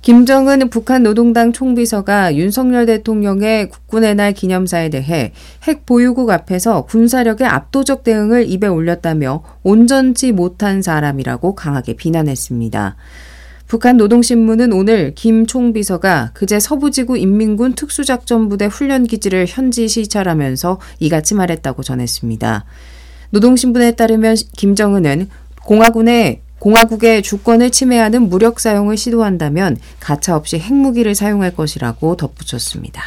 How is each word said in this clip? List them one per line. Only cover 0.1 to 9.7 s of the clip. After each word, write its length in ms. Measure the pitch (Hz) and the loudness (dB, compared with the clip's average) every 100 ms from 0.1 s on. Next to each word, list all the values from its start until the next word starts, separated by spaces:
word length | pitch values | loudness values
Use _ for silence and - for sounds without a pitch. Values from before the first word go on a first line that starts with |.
| 240 247 269 269 277 262 | 6 6 4 4 2 2
북한 360 | 233 226 262 | -2 0 2
노동당 480 | 226 214 240 233 233 | 2 2 2 2 2
총비서가 840 | 233 262 240 233 208 196 202 180 | 0 -2 0 0 -2 0 0 2
윤석열 520 | 147 185 208 254 247 233 | 0 0 0 0 2 2
대통령의 800 | 220 226 214 202 196 214 220 190 | 0 -2 -2 -2 -2 0 -2 -4
국군의 460 | - - 220 220 202 | -10 -6 0 2 2
날 160 | 202 | 0
기념사에 580 | 202 185 185 185 170 160 | -2 -2 -2 -2 -2 -4
대해 420 | 147 135 165 113 - - - | -4 -4 -4 -4 -8 -20 -10
핵 240 | - 294 - | -6 -6 0
보유국 440 | 240 247 247 240 | 2 2 0 0
앞에서 560 | 175 - 180 226 185 - | -2 -2 -4 0 -2 0
군사력의 600 | 220 233 254 233 220 254 | 2 2 2 0 0 0
압도적 560 | 135 - 269 269 269 | -2 -2 -2 -2 -2
대응을 480 | 233 214 208 240 233 | 0 0 2 0 0
입에 160 | 185 202 | -2 -2
올렸다며 800 | 170 165 170 170 156 135 143 - - | -2 -2 -2 -2 -2 -2 -6 -10 -6
온전치 680 | 185 | 2